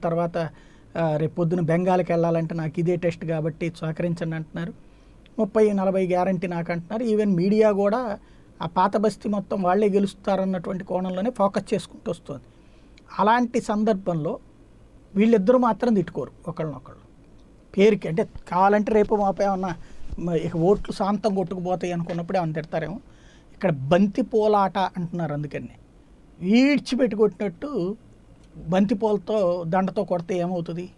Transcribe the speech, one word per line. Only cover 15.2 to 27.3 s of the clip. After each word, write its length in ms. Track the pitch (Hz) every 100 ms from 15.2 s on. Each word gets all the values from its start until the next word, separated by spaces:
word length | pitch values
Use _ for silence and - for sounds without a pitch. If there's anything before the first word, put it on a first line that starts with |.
| 226 233 190 254
మాత్రం 360 | 247 220 247
తిట్టుకోరు 360 | 208 170 - 131 - -
ఒకళ్ళనొకళ్ళు. 520 | 165 156 127 - - - - - - - - - -
పేరుకి 300 | 208 202 170
అంటే 200 | 160 220 - -
కావాలంటే 440 | 175 196 208 208
రేపు 220 | 214 202
మాపై 300 | 214 196 190
ఏమన్నా 320 | 202 190 190 165 - - - -
మ-, 120 | 175
ఇక 260 | 165 165 165
ఓట్లు 360 | 170 196 -
శాంతం 420 | - 196 208 220
కొట్టుకుపోతాయి 580 | 196 180 185 175 180 180
అనుకున్నప్పుడు 460 | 175 170 170 170 196
ఏమన్నా 160 | 165
తిడతారేమో. 460 | 156 156 165 156 214 - - - - -
ఇక్కడ 160 | - 185
బంతి 520 | 143 131 175 202 196
పోలాట 560 | - 220 214 208 190 196
అంటున్నారు, 540 | 185 - 170 175 160
అందుకని 360 | 147 147 143 123 - - - - - - -
ఈడ్చిపెట్టి 760 | 180 226 277 285 - 247 247 208
కొట్టినట్టు 800 | 214